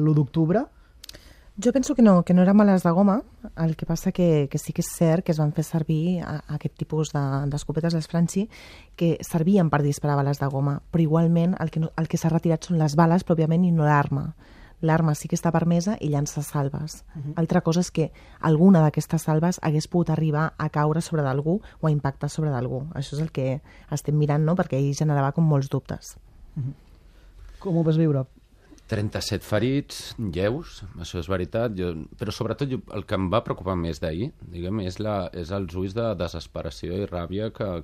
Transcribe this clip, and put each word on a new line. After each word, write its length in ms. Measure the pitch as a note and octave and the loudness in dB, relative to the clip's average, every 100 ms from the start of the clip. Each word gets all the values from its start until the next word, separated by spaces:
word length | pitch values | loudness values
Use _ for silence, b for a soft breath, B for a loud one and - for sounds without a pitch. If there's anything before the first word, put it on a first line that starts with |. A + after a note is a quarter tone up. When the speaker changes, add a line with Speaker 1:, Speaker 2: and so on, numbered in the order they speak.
| D3+ | 4
Speaker 1:
l'u 80 | |
d'octubre. 480 | D3+ C3+ E3 D#3 G3+ D4 _ - - b b b b b - | 4 2 2 2 2 0 _ -20 -20 b b b b b -4
Speaker 2:
Jo 120 | A#3+ B3+ | 0 2
penso 180 | B3+ | 2
que 80 | D4 | 6
no, 220 | A3 F3+ | 8 8
que 100 | - | 6
no 80 | F3+ | 4
eren 160 | F#3 G3+ | 6 6
bales 240 | G#3 F#3 | 6 4
de 100 | E3+ E3+ | 2 4
goma. 240 | G3+ G#3 - - - - | 4 2 -4 -14 -16 -4
El 160 | E3 D#3 | -4 -2
que 100 | - | -4
passa 280 | E3 F#3+ F#3 | -4 -2 2
que, 320 | F3 D#3 C#3 | 4 4 2
que 80 | D3+ | -4
sí 140 | - | -6
que 80 | - | -6
és 60 | - - | -4 0
cert 300 | E3 E3 - | 2 2 0
que 60 | |
es 40 | D#3 | 0
van 140 | D3+ | 0
fer 120 | D#3 D3+ | 0 -2
servir 540 | E3 D#3+ D#3 E3+ F3 | -2 0 0 0 -2
a, 140 | - D3+ | -4 -8
a 160 | - D3 | -8 -8
aquest 220 | D3 - | -8 -8
tipus 320 | D#3+ D#3 D3+ | -6 -4 -2
de, 100 | D3 C#3 C3+ C#3+ | -2 -2 -2 -2
d'escopetes, 420 | C#3+ - D#3 E3 | -4 -4 -2 0
les 140 | E3 D3+ | -2 -2
Franchi, 380 | E3+ E3+ F#3+ A3 b b b b - | 0 0 0 -4 b b b b -2
que 220 | E3+ - | 0 0
servien 480 | - E3+ D#3+ G3+ E3 | -2 -2 2 4 4
per 120 | C#3+ | 2
disparar 320 | C#3+ C#3+ D3 C#3+ | 0 0 0 0
bales 220 | C#3 C#3+ | 0 0
de 80 | C#3 | -2
goma, 280 | C#3 C#3+ C#3+ - | -2 -2 -2 -2
però 140 | E3+ | 0
igualment 500 | D#3+ E3 E3 E3+ E3+ F#3+ | 2 4 4 4 2 0
el 100 | D#3+ | -2
que 140 | E3 | -2
no, 80 | D#3+ - | -4 -4
el 80 | E3 | -4
que 80 | E3+ | 0
s'ha 140 | E3 | 0
retirat 340 | E3 E3+ D#3+ - | 0 2 -2 0
són 140 | E3+ | 0
les 160 | D#3 C#3+ | 2 4
bales 300 | E3 F3+ - | 4 4 2
pròpiament 400 | E3 D#3 E3 F3+ | 0 2 2 4
i 60 | E3 | 4
no 80 | D3+ | 4
l'arma. 460 | D3 D3 C#3 D3+ - b b b b | 4 2 -2 -6 -12 b b b b
L'arma 320 | D#3+ D#3+ D#3+ | 0 2 2
sí 140 | D3 - | 0 -2
que 80 | E3+ | -2
està 140 | E3+ | 0
permesa 460 | E3 E3+ E3+ F3 A3 | 2 2 2 0 -2
i 100 | D3+ | -2
llança 320 | D3 D3 - | -2 -2 -4
salves. 640 | D3 D3 C#3 C#3+ D3+ - - | -6 -2 -2 -4 -8 -12 -16
Speaker 1:
Mhm. 220 | E3 C#3 D#3 | -12 -8 -2
Speaker 2:
Altra 180 | E3 F3+ | 2 2
cosa 220 | E3+ E3 | 2 0
és 80 | F3+ | 0
que 180 | - D#3 b b b | -2 -4 b b b
alguna 420 | - D#3 F#3+ F3+ | 2 6 8 8
d'aquestes 460 | D3+ D#3 - E3 - | 6 2 -2 -2 0
salves 300 | D#3 E3+ F3+ | 0 0 0
hagués 300 | - D3+ - | -2 -2 0
pogut 180 | F3 E3 | 0 0
arribar 440 | D#3 D#3 D3 D#3 - | 0 0 0 -2 -4
a 140 | D3+ | -4
caure 320 | D3+ D3+ D#3 | 0 0 0
sobre 180 | E3 D#3+ | -2 -2
d'algú 380 | C#3 C3+ D3+ G3+ b b | -2 -2 -2 -2 b b
o 60 | D#3+ | 0
a 40 | |
impactar 400 | D3 C#3 - D3+ | 0 -2 -4 -6
sobre 180 | - D3+ | -4 -2
d'algú. 380 | C3 B2+ C3 D3+ - | -2 -4 -6 -8 -8
Això 240 | C3+ C#3+ | -8 -6
és 20 | |
el 80 | D#3 | -6
que 320 | - C3 C3 - b b | -4 -4 -4 -8 b b
estem 260 | D3 - D3+ | -8 -2 0
mirant, 300 | D3 D3 D#3 | 2 2 2
no? 80 | F3+ | 0
Perquè 240 | F3 C3+ | 0 0
ahir 160 | C#3 C#3 | -2 0
generava 400 | D#3 C#3+ C3+ C#3+ | 0 2 0 2
com 80 | |
molts 260 | D#3+ C#3+ C3+ | 2 2 0
dubtes. 460 | C3+ - F#2+ - - - - - - | -4 -6 -10 -12 -20 -20 -20 -16 -10
Speaker 1:
Mhm. 180 | B2+ - - - - - - - - - | -8 -10 -18 -20 -20 -20 -20 -20 -20 -12
Com 180 | G3 E3 | -4 0
ho 60 | |
vas 160 | D#3+ D#3+ | 2 2
viure? 240 | E3 C#3 C3 - _ _ - - - | 2 2 -2 -10 _ _ -20 -20 -6
Speaker 3:
Trenta-set 480 | G#2+ G#2 G2 - F#2+ | -4 -4 -4 -4 -6
ferits, 800 | - G#2+ A#2+ C#3 C#3+ - - - | -2 -2 0 -2 -4 -10 -14 -8
lleus, 640 | G#2+ E2+ G2+ C#3 E3 - F#2 - | -6 -2 -2 -2 -8 -16 -16 -14
això 220 | E2 F2+ | -10 -8
és 60 | E2 | -4
veritat, 400 | F#2+ E2+ A2+ A#2+ | -4 -4 -4 -4
jo, 220 | F#2+ F2+ D#2+ - - | -2 -4 -6 -10 -10
però 140 | G2+ - | -8 -6
sobretot 320 | G#2+ A2 C#3 | -6 -4 -4
jo, 140 | B2+ - | -6 -8
el 140 | G#2 F#2+ | -12 -6
que 80 | G2 | -2
em 140 | F#2 | 0
va 80 | G#2+ | -2
preocupar 380 | - - F#2 F#2 | -2 -6 -4 -4
més 220 | E2 D#2 | -4 -4
d'ahir, 300 | E2 D#2+ C3+ - | -6 -6 -8 -10
diguem, 400 | - F2 F2+ G#2+ | -16 -10 -6 -6
és 140 | F#2 F#2 | -6 -6
la, 300 | G#2+ G#2 F2+ | -6 -4 -6
és 160 | F2+ D#2+ G2+ | -8 -8 -6
els 160 | F#2 F#2 | -6 -6
ulls 140 | G2 G#2 | -6 -4
de 140 | A2+ F#2 | -4 -4
desesperació 800 | E2+ E2 - E2 E2 - E2+ F#2 | -6 -8 -12 -12 -10 -10 -8 -6
i 60 | G2+ | -6
ràbia 460 | F2 E2+ F#2+ G#2+ - | -6 -6 -6 -6 -6
que, 140 | G#2 E2+ | -8 -8